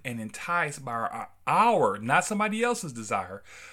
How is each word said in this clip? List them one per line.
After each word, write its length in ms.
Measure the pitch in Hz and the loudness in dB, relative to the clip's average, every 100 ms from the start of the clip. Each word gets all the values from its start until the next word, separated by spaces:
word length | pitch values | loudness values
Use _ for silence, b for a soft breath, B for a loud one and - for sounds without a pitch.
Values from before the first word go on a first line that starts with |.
and 160 | 131 117 | -8 -8
enticed 640 | 110 - - 175 156 147 | -8 -8 -4 -2 -2 -4
by 80 | 135 | -8
our, 360 | 117 110 113 - - - | -4 -4 -6 -12 -8 2
our, 520 | 165 226 202 117 101 | 4 6 6 4 2
not 280 | 113 156 180 | 2 2 2
somebody 360 | 208 214 214 | 0 0 0
else's 300 | 240 233 160 | 0 -2 -6
desire, 500 | 117 107 107 90 98 B B B | -10 -4 -2 -4 -10 B B B